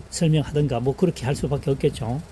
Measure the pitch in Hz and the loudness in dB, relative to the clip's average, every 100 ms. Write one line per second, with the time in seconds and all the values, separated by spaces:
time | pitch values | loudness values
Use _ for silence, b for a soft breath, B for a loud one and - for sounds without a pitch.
0 | - - 165 156 139 147 143 117 131 131 | -8 0 2 2 2 0 0 0 0 2
1 | 175 - 123 143 135 143 - 139 147 - | 0 0 -2 -2 -2 -2 0 0 0 0
2 | 113 135 - | -4 -4 -6